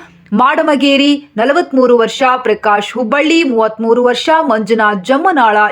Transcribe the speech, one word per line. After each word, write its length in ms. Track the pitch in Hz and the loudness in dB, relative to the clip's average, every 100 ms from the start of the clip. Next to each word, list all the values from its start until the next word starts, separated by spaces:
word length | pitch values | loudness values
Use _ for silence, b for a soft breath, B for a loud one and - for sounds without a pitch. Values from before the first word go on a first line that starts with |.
| B B B | B B B
ಮಾಡಮಗೇರಿ 920 | 208 254 311 320 285 277 277 285 285 - - | 0 0 0 0 0 2 2 2 -2 -4 -4
ನಲವತ್ಮೂರು 600 | 233 302 349 262 254 240 | -2 -2 -2 0 2 2
ವರ್ಷ, 260 | 220 - 262 254 | 0 0 0 0
ಪ್ರಕಾಶ್ 560 | 240 - 214 208 208 | -2 -4 0 -2 -2
ಹುಬ್ಬಳ್ಳಿ 500 | 240 233 277 302 330 | -6 -4 -2 0 0
ಮೂವತ್ಮೂರು 600 | 302 233 220 220 226 226 | 0 0 -2 -2 -2 0
ವರ್ಷ, 260 | 247 240 - 320 | 0 0 0 0
ಮಂಜುನಾಥ್ 640 | 302 220 202 226 214 208 180 | 0 -2 0 0 0 0 -2
ಜಮ್ಮನಾಳ 520 | 277 359 320 226 208 208 | 0 0 2 2 2 0